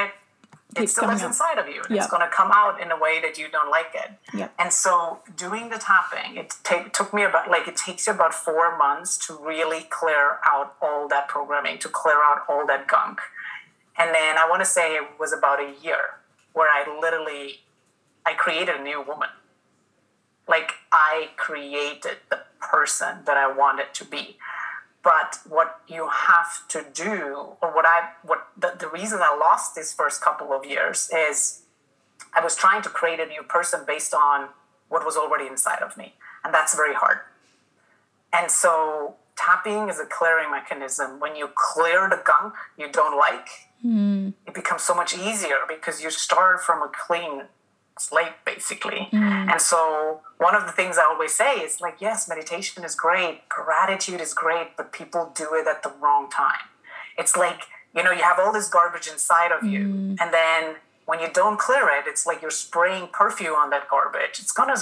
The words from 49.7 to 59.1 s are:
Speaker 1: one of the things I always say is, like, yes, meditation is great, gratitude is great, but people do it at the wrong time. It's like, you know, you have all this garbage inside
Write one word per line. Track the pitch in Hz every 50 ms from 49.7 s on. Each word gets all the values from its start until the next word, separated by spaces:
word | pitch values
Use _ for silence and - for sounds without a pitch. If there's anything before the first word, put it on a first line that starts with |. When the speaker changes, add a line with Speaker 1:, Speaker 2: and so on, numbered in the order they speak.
| - 165 160 160 156 151 156 156 160 - _ - _ -
Speaker 1:
one | 170 180 208
of | 202 185
the | -
things | - 190 185 180 170
I | 170 208
always | - - - - 220 -
say | - 226 277 262
is, | 196 - - - -
like, | 262 269 - -
yes, | 190 220 226 - - 175
meditation | 165 160 160 - 175 190 196 - - 190 170
is | 160 -
great, | - - 165 180 185 180 160 - - _ -
gratitude | 139 - - 160 156 165 190 196 190 190 - 196 180 175
is | 160 156
great, | - - 160 160 170 170 165 - -
but | - - -
people | - - 165 - - 170 165 165 -
do | - 156 151 160
it | 160 151
at | 156 143 -
the | - 143 - -
wrong | 147 147 143 143 143 139
time. | - 143 143 139 - - - - _ _ _ - - - - - - -
It's | - - -
like, | 180 180 175 170 - - - - - - _ -
you | 170
know, | 175 185
you | 175 -
have | 165 175 175 185
all | 190 208
this | 214 208 202 -
garbage | - 175 175 165 165 165 -
inside | 156